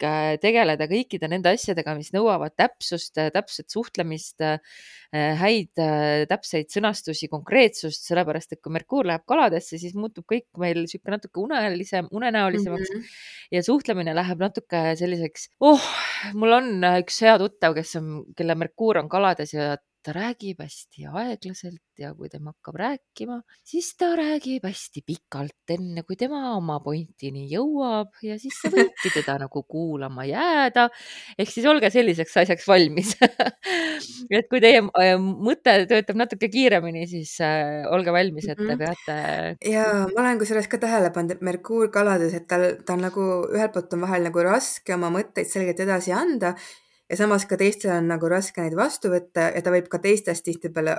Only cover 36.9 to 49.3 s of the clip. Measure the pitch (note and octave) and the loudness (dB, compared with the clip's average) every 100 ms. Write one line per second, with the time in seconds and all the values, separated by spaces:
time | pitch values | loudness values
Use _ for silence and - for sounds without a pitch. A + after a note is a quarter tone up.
36.9 | E3 E3+ F3 D#3 - D#3 D#3 D3 D3+ C#3+ | -4 -6 -8 -8 -2 0 0 0 -4 0
37.9 | F3+ F3 F3 F#3 D#3 F3+ D3+ G#3+ D3+ D#3+ | 0 2 2 2 -2 -6 -4 -2 -2 -4
38.9 | F3 - D3+ D3+ D#3+ E3 E3 G#3 G#3+ A3 | -6 -8 -6 -4 -4 -4 -4 -2 0 2
39.9 | G3+ F#3+ G#3+ B3 A#3 G#3+ G#3+ G3+ A#3+ A3+ | 2 0 0 0 0 0 -2 -2 -2 0
40.9 | A3+ F3 F3 E3+ F3+ F3+ F3+ - A3+ G#3+ | 2 2 0 -4 -4 -6 -6 -2 0 2
41.9 | G#3 G#3 F#3 E3 E3+ - F3+ F3+ - - | 2 2 2 0 -2 -2 2 2 0 -4
42.9 | F3+ F#3 G3 F#3+ F3+ - G#3+ G#3+ F#3+ E3+ | -2 -2 -2 -2 -2 -2 0 0 -2 -4
43.9 | F3 F#3 F3+ E3+ E3+ F3+ A#3+ - - - | -4 0 0 2 2 2 2 0 -6 -4
44.9 | F3+ E3+ F3+ G#3+ - F3+ G3 F#3 F3 G3 | -2 0 -2 -4 -4 -4 -2 -2 -2 0
45.9 | F#3 F3+ G3 F4 C4+ F3+ F#3 - - _ | 0 0 0 0 0 -2 -4 -10 -20 _
46.9 | _ - F#3 G#3 G3+ G3+ F3+ G3 G#3 G3 | _ -6 0 2 2 0 2 2 2 0
47.9 | F3 E3 E3 E3 F#3 G3 - E3 E3 C#4+ | 0 0 0 0 0 -2 -4 -2 0 -2
48.9 | - G3 F3+ F3+ | -2 -2 -2 -2